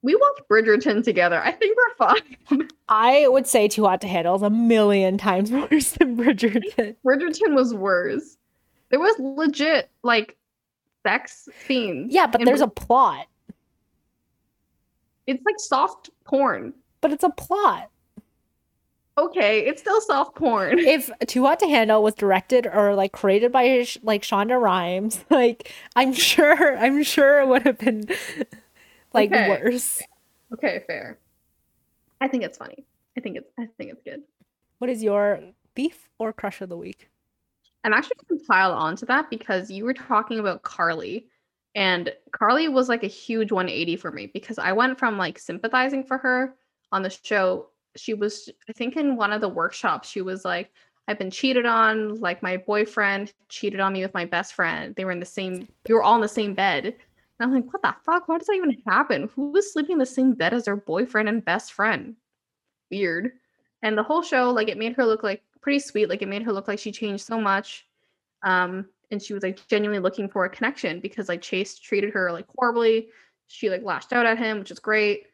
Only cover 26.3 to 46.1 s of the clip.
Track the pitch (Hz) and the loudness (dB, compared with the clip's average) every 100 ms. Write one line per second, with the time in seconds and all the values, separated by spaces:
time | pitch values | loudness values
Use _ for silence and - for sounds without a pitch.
26.3 | - 294 302 311 254 240 277 294 - 277 | 4 6 6 4 4 2 2 2 4 6
27.3 | 285 269 254 262 247 220 220 214 370 - | 6 6 4 2 0 -2 -2 -6 -8 -8
28.3 | - - - _ _ _ _ _ 233 208 | -10 -10 -12 _ _ _ _ _ 0 2
29.3 | 190 202 190 214 247 - - - _ _ | 2 2 0 0 -2 -4 -6 -10 _ _
30.3 | _ _ 226 269 175 - 156 - 220 _ | _ _ -6 -4 -4 -8 -10 -10 -18 _
31.3 | _ _ _ _ _ _ _ _ _ 269 | _ _ _ _ _ _ _ _ _ -2
32.3 | 262 202 - - - _ _ _ - 226 | -2 -6 -12 -20 -20 _ _ _ -12 -10
33.3 | - - - 226 _ - - - 254 294 | -14 -16 -14 -14 _ -18 -16 -18 -18 -20
34.3 | _ _ _ _ _ 247 240 214 202 202 | _ _ _ _ _ -6 -4 -2 0 0
35.3 | 202 180 _ _ - 294 - _ _ 226 | -2 -8 _ _ -6 -6 -6 _ _ -8
36.3 | 220 202 - 185 170 175 - _ _ _ | -6 -10 -10 -14 -14 -16 -18 _ _ _
37.3 | _ _ _ _ _ 226 214 311 - _ | _ _ _ _ _ 0 0 0 -10 _
38.3 | 302 - 190 190 170 156 175 - 262 320 | -8 0 2 2 0 -4 -6 -2 -2 -2
39.3 | 226 - 190 202 196 226 262 - 220 220 | -10 -4 -6 -6 -8 -6 -6 -2 -2 -2
40.3 | 226 202 175 - - 170 160 - 202 _ | -4 -4 -6 -10 -4 -4 -2 -8 -12 _
41.3 | _ _ _ _ 208 190 175 170 - _ | _ _ _ _ -2 0 0 -4 -10 _
42.3 | - 214 262 320 262 254 233 240 - - | -2 2 2 2 0 0 -2 -4 -10 -8
43.3 | 226 214 202 185 113 170 165 170 - 101 | -4 -2 -2 -2 -4 -4 -6 -8 -12 -14
44.3 | 226 - 220 180 196 254 254 240 202 175 | -14 -12 -6 -2 0 0 0 -4 -2 -6
45.3 | - - 180 226 254 254 277 262 | -6 -12 -8 -4 -2 -2 -4 -6